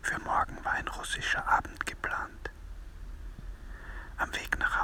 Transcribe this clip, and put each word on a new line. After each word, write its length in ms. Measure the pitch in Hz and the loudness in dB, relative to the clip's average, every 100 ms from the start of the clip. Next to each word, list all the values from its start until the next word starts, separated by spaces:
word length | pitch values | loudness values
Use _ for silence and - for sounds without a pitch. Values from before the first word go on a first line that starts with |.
Für 160 | - - | 2 0
morgen 440 | - - - - - | 4 4 4 0 2
war 80 | |
ein 140 | - - | 2 0
russischer 600 | - - - - - - | -4 -2 0 2 2 6
Abend 380 | - - - - | 4 4 -4 -4
geplant. 640 | - - - - - - - - - - - - - - - - - - - - - - - | -2 0 0 -2 -6 -8 -8 -10 -10 -10 -10 -8 -8 -8 -6 -8 -8 -8 -8 -8 -8 -8 0
Am 160 | - | 0
Weg 240 | - - - | 0 0 2
nach 240 | - - | 4 4